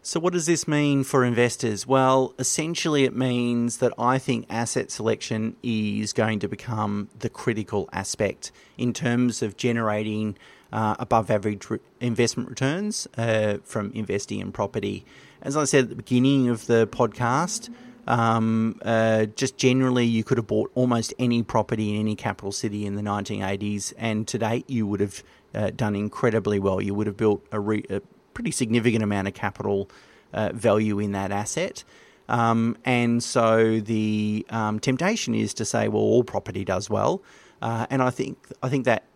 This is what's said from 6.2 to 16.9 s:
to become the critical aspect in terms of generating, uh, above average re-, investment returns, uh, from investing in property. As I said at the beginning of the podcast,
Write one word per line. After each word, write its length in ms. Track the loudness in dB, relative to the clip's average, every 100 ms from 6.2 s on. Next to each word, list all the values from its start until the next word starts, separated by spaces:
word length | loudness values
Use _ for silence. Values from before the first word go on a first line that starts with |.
| 0 0
to 80 | -4
become 600 | -8 -6 -4 -2 -2 -6 -8
the 80 | -8
critical 600 | -4 -4 -2 -2 -4 -4
aspect 580 | -6 -6 -2 -2 -4 -14 -18 -20 -4
in 160 | -4
terms 500 | -2 0 2 2 0
of 140 | -6 -2
generating, 800 | -2 0 0 0 -2 -2 -4 -6 -16 -20 _
uh, 240 | -2 0 -2
above 320 | 0 0 2
average 400 | 0 0 -6 -6
re-, 80 | -8 _ _
investment 480 | -4 2 0 0 -8
returns, 580 | -4 -2 -2 -4 -6 -8 -4
uh, 420 | 0 2 2 -2
from 300 | -4 -6 -4
investing 460 | -6 -4 -4 -4 -8
in 100 | -6
property. 540 | -4 -4 -2 -4 -6 -10 -20 -20 -12
As 160 | -6 -2
I 80 |
said 200 | 2 4
at 60 | 2
the 40 |
beginning 540 | -4 0 4 4 4 2
of 180 | 0 2
the 220 | 4
podcast, 840 | 4